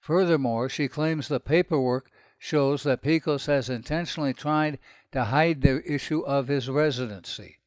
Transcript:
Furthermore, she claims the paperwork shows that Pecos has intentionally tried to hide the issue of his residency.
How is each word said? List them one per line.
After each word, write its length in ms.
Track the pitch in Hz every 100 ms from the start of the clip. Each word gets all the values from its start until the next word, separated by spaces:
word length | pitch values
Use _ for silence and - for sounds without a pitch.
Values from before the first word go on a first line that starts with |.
Furthermore, 680 | - 170 180 160 131 113 127
she 200 | - 143
claims 400 | - 156 160 -
the 100 | 135
paperwork 720 | - 160 180 156 127 127 _ _ _ _
shows 420 | - 151 139 143
that 200 | 147 123
Pecos 440 | 143 160 165 143 -
has 240 | 143 123
intentionally 640 | 123 113 156 170 - 143
tried 460 | 127 147 151 156 143 - - _
to 140 | 131 113
hide 340 | 135 165 156
the 200 | 135 135 -
issue 340 | 143 - 156
of 260 | 147 139 127
his 200 | 143 123
residency. 920 | 135 156 123 123 98 - - 95 -